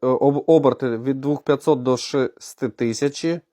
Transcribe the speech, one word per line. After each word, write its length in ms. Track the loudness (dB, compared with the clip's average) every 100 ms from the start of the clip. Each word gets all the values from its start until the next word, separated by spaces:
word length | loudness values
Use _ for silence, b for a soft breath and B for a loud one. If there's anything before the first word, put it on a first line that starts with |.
е, 40 | 0
об-, 380 | 2 2 2 4
оберти 520 | 4 4 2 -2 -4
від 220 | -4 -4
двох 220 | -4 -2
п'ятсот 400 | 0 0 2 0
до 140 | 0 -2
шести 720 | -2 -2 -2 -6 -20 -8 -8
тисячі. 720 | -4 -4 -2 -4 -4 -6 -6 -10